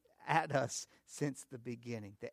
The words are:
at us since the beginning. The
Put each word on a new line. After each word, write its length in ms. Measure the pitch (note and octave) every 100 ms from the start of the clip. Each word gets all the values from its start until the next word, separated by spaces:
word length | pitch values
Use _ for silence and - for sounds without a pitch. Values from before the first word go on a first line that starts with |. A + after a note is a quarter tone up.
| _ _ -
at 300 | D#3 D#3+ C#3
us 320 | B2 - - - -
since 400 | - D3 C3 -
the 80 | B2+
beginning. 560 | A#2+ A#2 A#2+ A#2 G#2 G#2
The 100 | A#2